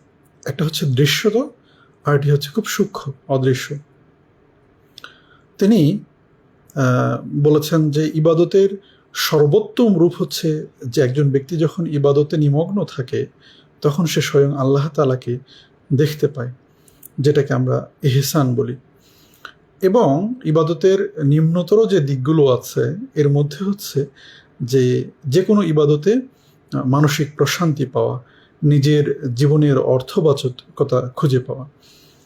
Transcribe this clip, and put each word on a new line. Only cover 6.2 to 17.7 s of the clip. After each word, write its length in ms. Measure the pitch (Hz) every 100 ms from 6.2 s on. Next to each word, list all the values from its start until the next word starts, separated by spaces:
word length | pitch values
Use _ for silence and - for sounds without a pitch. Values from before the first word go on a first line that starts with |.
| _ _ _ _ _
আহ, 520 | 151 127 127 127 127 -
বলেছেন 640 | 147 151 151 151 165 156
যে 200 | 147 156
ইবাদতের 640 | 160 160 165 170 196 196 202 - _ _
সর্বোত্তম 840 | - - 156 147 196 208 - 233 175
রূপ 140 | 170 -
হচ্ছে 480 | 190 - 165 151 - _ 131
যে 160 | 131
একজন 280 | 123 139 143
ব্যক্তি 260 | 135 - 165
যখন 300 | 156 - 165
ইবাদতে 500 | 147 143 143 147 160
নিমগ্ন 480 | 147 143 180 202
থাকে 420 | 165 - 123 113 - _ - - _ _
তখন 240 | 147 147 160
সে 140 | 160
স্বয়ং 360 | - 143 143 139
আল্লাহ 320 | 131 143 151
তাআলাকে 500 | 180 139 127 - 123 - - _ _ -
দেখতে 360 | 135 147 - -
পায়, 240 | - 120 - _ _ _ _ - -
যেটাকে 340 | 139 147 135
আমরা 360 | 127 127